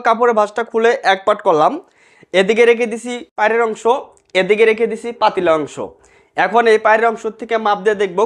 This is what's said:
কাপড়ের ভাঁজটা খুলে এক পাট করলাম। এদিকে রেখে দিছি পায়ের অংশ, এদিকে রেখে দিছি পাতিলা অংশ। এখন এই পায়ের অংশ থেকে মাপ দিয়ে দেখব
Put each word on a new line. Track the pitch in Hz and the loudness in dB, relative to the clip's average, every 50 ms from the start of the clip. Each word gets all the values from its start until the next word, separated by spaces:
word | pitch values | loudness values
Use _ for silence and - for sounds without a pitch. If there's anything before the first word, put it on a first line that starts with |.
| 240 | 0
কাপড়ের | 240 226 214 247 240 233 220 | 0 0 2 2 2 2 0
ভাঁজটা | 208 202 - 233 226 - | -2 -2 -4 -8 -8 -4
খুলে | - 220 226 233 240 - - 185 | -2 0 2 2 0 2 0 0
এক | 196 190 - | 0 0 0
পাট | 214 208 208 - | -2 -2 0 0
করলাম। | 196 170 151 151 - 269 359 - _ _ _ _ _ _ _ _ _ - 185 | 0 2 4 2 2 0 -2 -10 _ _ _ _ _ _ _ _ _ 0 0
এদিকে | 196 190 226 220 240 233 | 2 2 2 4 4 4
রেখে | 240 226 240 214 | 4 2 0 -4
দিছি | 233 220 - 247 247 240 - - _ - | -4 -8 -8 -10 -10 -10 -12 -14 _ -2
পায়ের | 214 214 220 233 240 226 | -2 0 0 0 -2 -2
অংশ, | 214 - - 226 254 294 - - _ _ _ _ - 185 | -4 -4 -2 -2 -2 -2 -6 -12 _ _ _ _ -2 -2
এদিকে | 185 180 214 208 226 220 | 0 2 2 2 4 2
রেখে | 220 220 233 208 | 2 0 -2 -4
দিছি | 233 220 - 233 233 - | -4 -8 -10 -12 -4 -2
পাতিলা | 214 208 - 190 180 165 160 156 | -2 -2 0 0 0 0 0 0
অংশ। | 143 131 - 139 104 90 - _ _ _ _ _ _ _ _ | -2 -8 -10 -12 -12 -12 -12 _ _ _ _ _ _ _ _
এখন | 151 175 190 208 240 233 226 | -2 -2 2 2 2 4 4
এই | 220 214 220 | 2 4 4
পায়ের | 220 214 220 226 233 | 2 2 4 2 0
অংশ | 220 214 - 220 214 - | -2 -4 -8 -10 -10 -10
থেকে | 247 226 233 220 220 | -8 -6 -6 -2 -2
মাপ | 208 202 185 185 | -2 -2 0 -2
দিয়ে | 220 214 196 | -2 -2 -2
দেখব | 208 190 175 190 220 | -4 -4 -2 -2 -2